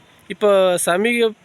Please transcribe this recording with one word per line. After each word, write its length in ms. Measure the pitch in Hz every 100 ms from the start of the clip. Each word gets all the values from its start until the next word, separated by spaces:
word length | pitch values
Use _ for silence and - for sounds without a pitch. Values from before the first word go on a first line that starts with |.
| _ _ -
இப்போ 500 | 196 208 196 185 175 -
சமீக-, 480 | 175 226 233 226 214